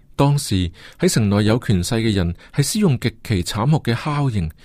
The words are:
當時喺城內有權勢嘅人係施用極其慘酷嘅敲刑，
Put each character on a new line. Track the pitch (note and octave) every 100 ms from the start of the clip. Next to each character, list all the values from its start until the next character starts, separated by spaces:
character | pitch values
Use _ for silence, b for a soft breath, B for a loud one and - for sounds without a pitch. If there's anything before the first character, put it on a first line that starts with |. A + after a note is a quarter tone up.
| _ -
當 | C#3+ C#3+
時 | - F#2+ E2+ B B B
喺 | F#3
城 | - G#2
內 | G2+ G#2+
有 | A#2+
權 | - G2
勢 | E2+ A2+
嘅 | A2+
人 | G2 E2+ E2+ B
係 | -
施 | C#3+ G#3+
用 | G3+ B2
極 | A#2+ -
其 | - G2+
慘 | F2 G#2 B2
酷 | D#3
嘅 | - A2+
敲 | D3+ D3 C#3
刑， | G#2 D#2+ B